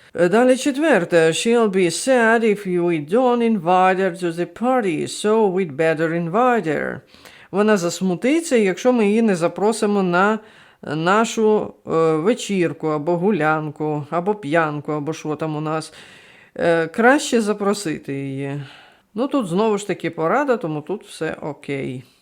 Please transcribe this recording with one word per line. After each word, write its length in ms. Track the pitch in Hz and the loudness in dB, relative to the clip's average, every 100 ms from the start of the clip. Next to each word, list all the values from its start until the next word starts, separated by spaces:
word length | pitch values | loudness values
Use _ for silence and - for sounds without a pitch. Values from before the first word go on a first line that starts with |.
| - | -14
Е, 160 | - 175 | 0 2
далі 280 | 214 254 262 | 4 4 4
четверте. 680 | 294 262 320 214 170 175 160 | 2 0 2 2 4 4 4
She'll 420 | 160 226 233 220 | 2 2 2 2
be 160 | 190 170 | 2 0
sad 580 | 165 - 254 226 233 | 0 0 2 4 4
if 240 | 226 202 185 | 2 0 0
we 420 | 180 175 165 147 | 0 0 -2 0
don't 500 | 220 254 240 233 220 | 0 2 2 2 0
invite 400 | 160 185 185 185 | 2 4 4 4
her 240 | 190 175 | 0 -2
to 80 | 175 | -4
the 140 | 165 170 | -4 -6
party, 600 | - 240 254 196 151 143 | -4 0 0 0 -2 -4
so 460 | - 208 226 208 | -4 0 2 2
we'd 220 | 180 185 135 | 0 -2 0
better 540 | 160 156 160 170 170 | 0 0 0 -2 -2
invite 380 | 196 247 233 160 | 0 2 2 0
her. 320 | 143 131 123 - - - - - | -2 -4 -8 -14 -20 -20 -20 -6
Вона 260 | 190 214 208 | 0 2 2
засмутиться, 800 | 170 - 190 170 247 320 330 240 | 0 -2 -2 0 2 0 2 2
якщо 380 | 196 175 247 | 2 2 2
ми 120 | 247 202 | 2 2
її 160 | 214 | 2
не 140 | 226 180 | 2 2
запросимо 680 | 170 - 208 220 208 208 | 0 0 -2 0 0 0
на 360 | 185 175 202 220 - - - _ | 2 2 2 0 -6 -20 -20 _
нашу, 880 | - 151 165 208 226 226 220 214 - - - | -8 -2 2 2 2 0 2 2 0 -10 -4
е, 40 | 160 160 160 | 0 2 2
вечірку, 720 | 185 247 - 196 160 - 156 | 0 -2 -2 -2 -2 -2 -4
або 300 | 151 147 175 | -4 -2 0
гулянку, 880 | 190 190 156 156 156 - 151 151 139 | 0 0 0 0 -4 -6 -4 -4 -4
або 260 | 165 175 208 | -4 -2 -4
п'янку, 560 | 143 165 156 147 143 | -2 0 0 -4 -6
або 220 | 151 147 | -6 -6
що 220 | 156 151 147 | -8 -8 -6
там 200 | 160 151 | -6 -6
у 60 | |
нас. 320 | 156 156 156 - - - - - - - | -4 -6 -8 -16 -20 -20 -20 -20 -18 -4
Е, 320 | 170 165 160 | 0 2 0
краще 540 | 165 226 294 294 233 | 2 4 4 2 0
запросити 720 | 208 202 202 202 165 147 - | 0 -2 -2 -2 -4 -8 -8
її. 480 | 139 139 135 139 143 135 - - _ _ | -8 -6 -6 -6 -8 -10 -18 -20 _ _
Ну, 140 | 202 269 | -6 -2
тут 200 | 285 196 | -2 0
знову 300 | 175 220 202 | 0 0 0
ж 100 | 202 | -4
таки 220 | 170 165 | -6 -6
порада, 480 | 160 160 233 285 233 | -4 -2 0 0 -2
тому 240 | 165 151 | -2 -6
тут 240 | 147 202 - | -6 -10 -10
все 320 | - 156 - | -8 -8 -6
окей. 600 | 156 143 - 139 139 131 - _ | -10 -12 -8 -8 -6 -10 -14 _